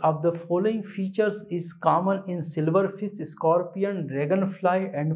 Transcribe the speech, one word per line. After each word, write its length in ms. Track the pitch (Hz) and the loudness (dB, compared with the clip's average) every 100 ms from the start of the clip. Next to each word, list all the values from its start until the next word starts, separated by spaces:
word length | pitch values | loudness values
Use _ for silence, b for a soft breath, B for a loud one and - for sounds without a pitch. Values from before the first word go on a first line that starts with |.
| 156 | 2
of 100 | 151 | 2
the 100 | 170 | 0
following 500 | 170 - 175 214 220 | 0 0 2 2 0
features 560 | 202 - 190 214 208 208 - | -4 -6 -2 0 0 0 -4
is 160 | 170 - - 160 | -6 -6 -2 2
common 320 | 156 185 196 190 | 4 2 0 -2
in 140 | 180 | -6
silver 420 | 156 156 156 180 196 | -4 0 2 4 2
fish, 260 | 196 208 196 | -2 -8 -8
scorpion, 800 | 156 - 160 175 170 190 196 190 139 | -12 -2 2 2 0 -4 -4 -2 -4
dragonfly 760 | 135 147 190 190 190 185 185 190 143 | -2 0 2 0 0 0 2 0 -2
and 120 | 151 | -2